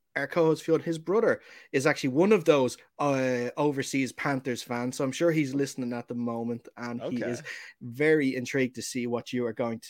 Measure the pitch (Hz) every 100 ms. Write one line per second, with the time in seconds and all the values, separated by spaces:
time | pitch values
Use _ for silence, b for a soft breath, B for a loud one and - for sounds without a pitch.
0 | _ 139 139 175 160 160 - 160 160 165
1 | 165 208 214 117 B B B 139 147 139
2 | 139 131 196 214 160 147 127 - b -
3 | 147 135 131 123 120 - 147 139 131 135
4 | 127 - 147 135 135 117 - 120 127 131
5 | 135 127 170 160 139 139 139 - 123 120
6 | - 120 120 117 117 120 - - 120 120
7 | 131 120 120 120 B B B - 123 120
8 | 156 156 135 127 120 139 127 117 - 131
9 | 120 117 - 127 117 107 117 117